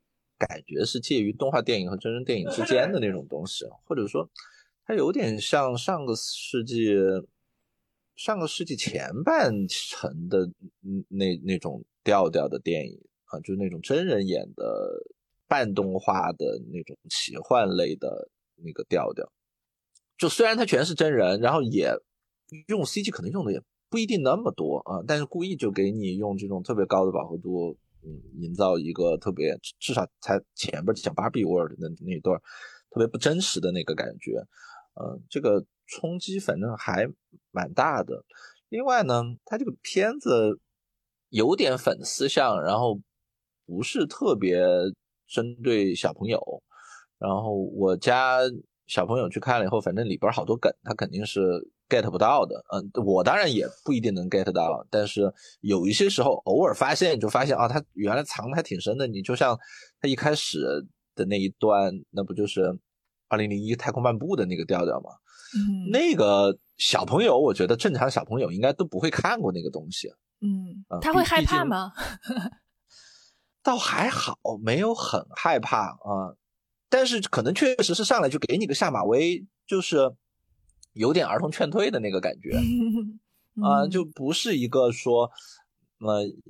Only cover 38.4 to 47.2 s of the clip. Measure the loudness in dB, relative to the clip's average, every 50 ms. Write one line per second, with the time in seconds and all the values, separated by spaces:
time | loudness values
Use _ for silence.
38.4 | -20 -20 -20 _ _ _ -6 -4 0 2 2 2 4 4 2 2 2 -2 -6 -10
39.4 | _ -8 -6 -6 -4 -6 -8 -10 _ -4 0 2 2 2 0 -2 0 2 4 6
40.4 | 6 4 2 0 _ _ _ _ _ _ _ _ _ _ _ _ _ _ 0 2
41.4 | 4 4 4 4 2 2 2 2 0 0 -2 0 -4 -8 -4 -2 -2 2 2 4
42.4 | 4 4 2 2 0 0 2 2 2 0 0 -2 -6 _ _ _ _ _ _ _
43.4 | _ _ _ _ _ -10 -6 -6 -6 -4 -2 -2 -2 -2 -2 -2 0 0 2 2
44.4 | 2 2 4 4 4 4 4 4 2 0 -4 -8 _ _ _ _ _ _ -4 -2
45.4 | -2 -2 -6 -4 0 2 2 4 2 2 0 0 -2 -2 -2 -2 -4 -2 -2 -2
46.4 | -2 -6 -10 -12 -14 _ _ -20 -20 -20 -20 -20 -20 _ _ _